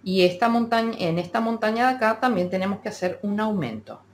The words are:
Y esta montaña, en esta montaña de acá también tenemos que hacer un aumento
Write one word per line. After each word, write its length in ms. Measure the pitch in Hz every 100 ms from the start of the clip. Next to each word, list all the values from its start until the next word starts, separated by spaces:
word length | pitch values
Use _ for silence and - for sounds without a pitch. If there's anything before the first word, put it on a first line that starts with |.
Y 200 | 190 185
esta 260 | 180 180 233
montaña, 480 | 233 233 226 226 220
en 180 | 175 165
esta 220 | 175 226
montaña 480 | 226 226 214 220 254
de 80 | 254
acá 240 | 220 220
también 300 | 254 208 180
tenemos 320 | 185 190 196
que 80 | 214
hacer 300 | 202 180 -
un 160 | 208 208
aumento 640 | 220 214 131 110 101 - _